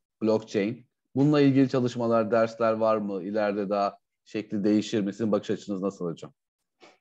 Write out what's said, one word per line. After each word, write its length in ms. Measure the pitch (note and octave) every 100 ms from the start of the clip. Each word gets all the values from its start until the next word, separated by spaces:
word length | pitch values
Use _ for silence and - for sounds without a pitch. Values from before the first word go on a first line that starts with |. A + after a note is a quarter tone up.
| _ _
blockchain. 640 | A2 A2 - G#2+ G2+ C#3 - _ _
Bununla 260 | C3 C#3+ D3
ilgili 280 | C#3 C3 C3
çalışmalar, 640 | C3+ B2 A#2+ A#2 A#2 G#2+
dersler 420 | A2+ A2+ A#2 A2+
var 240 | A2 A2 A2
mı? 260 | G2+ G2
İleride 460 | F#2 G#2+ G#2 G2+ G2
daha 300 | G2+ G2+ - _ _
şekli 400 | _ G#2+ G#2 G#2+
değişir 360 | G#2 G#2+ G#2 A2+
mi? 120 | G2
Sizin 200 | G2 A2+
bakış 180 | G2+ -
açınız 320 | G2 - G2
nasıl 220 | G2 -
hocam? 280 | F2 D#2 D2+ _ _ _ _ _ - _